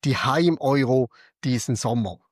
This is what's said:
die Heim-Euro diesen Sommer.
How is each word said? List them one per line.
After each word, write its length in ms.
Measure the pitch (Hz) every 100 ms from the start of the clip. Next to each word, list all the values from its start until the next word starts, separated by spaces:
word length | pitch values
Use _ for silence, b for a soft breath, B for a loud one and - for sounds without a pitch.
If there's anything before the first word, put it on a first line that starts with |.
die 140 | 143 123
Heim-Euro 880 | 127 143 170 165 135 139 131 131 120 b b _ 135
diesen 320 | 123 - 113
Sommer. 420 | 117 120 104 87 _